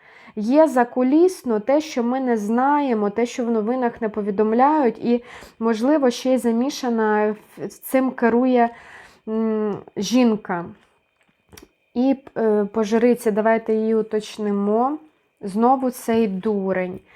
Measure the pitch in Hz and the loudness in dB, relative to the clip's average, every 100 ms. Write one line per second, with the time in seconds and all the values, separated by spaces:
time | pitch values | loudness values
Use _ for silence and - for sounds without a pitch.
0 | _ - - - 214 285 320 254 240 254 | _ -20 -16 -6 2 4 4 4 0 0
1 | 254 302 359 370 247 214 214 285 302 - | 2 4 4 2 -2 -2 0 0 0 -4
2 | 233 262 254 233 202 233 269 294 285 220 | -2 -2 0 -2 0 0 2 2 0 0
3 | 202 202 240 - 233 226 208 254 240 240 | 0 0 -2 -2 -2 -2 0 -2 -2 -4
4 | 220 220 208 202 220 226 269 311 254 - | -6 -4 -4 0 2 2 2 4 0 0
5 | - 240 - - - - 226 220 247 311 | 0 -2 -2 -20 -20 -6 -2 0 2 2
6 | 262 240 254 254 240 226 262 294 254 226 | 2 0 0 0 0 0 -2 -4 -4 0
7 | 214 214 214 208 - - 156 - - 262 | 0 2 0 -4 -10 -14 -14 -12 -4 -2
8 | 262 254 233 233 254 247 233 - - - | 0 0 2 2 4 4 2 -2 -20 -20
9 | - _ - 220 220 220 214 190 - - | -20 _ -8 -4 -2 -2 -4 -6 -10 -8
10 | 190 247 247 214 - 175 175 214 _ _ | 0 2 4 2 -2 -8 -8 -16 _ _
11 | _ _ _ _ _ - - _ _ 240 | _ _ _ _ _ -20 -20 _ _ -2
12 | 262 269 - - 226 208 202 220 208 226 | 0 0 -4 -4 0 0 0 -2 0 2
13 | 240 240 233 214 220 226 226 220 220 220 | 4 2 0 0 2 0 0 -2 0 0
14 | 214 220 208 - 208 202 202 214 254 302 | -2 -4 -6 -6 -4 -2 0 0 0 -4
15 | - _ _ _ 202 190 240 269 254 240 | -10 _ _ _ -8 0 2 2 0 -4
16 | - 226 226 190 220 208 190 185 185 185 | -2 0 0 -2 -4 -2 -2 -2 -4 -8
17 | - | -16